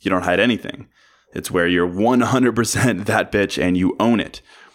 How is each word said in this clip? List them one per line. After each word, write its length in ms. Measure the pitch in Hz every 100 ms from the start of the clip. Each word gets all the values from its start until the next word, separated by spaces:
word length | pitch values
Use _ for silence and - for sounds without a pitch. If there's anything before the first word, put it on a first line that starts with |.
You 100 | 98
don't 140 | 92
hide 160 | 87 90
anything. 480 | 117 110 - - - _ _ _ _
It's 180 | - -
where 160 | 87 87
you're 180 | 90 90
one 360 | 90 113 123
hundred 340 | 113 127 127 110
percent 500 | 110 - 123 92 104
<laughs> 20 |
that 220 | 110 -
bitch 320 | 104 98 -
and 140 | 87 90
you 220 | 92 -
own 220 | 110 113
it. 200 | - - - - -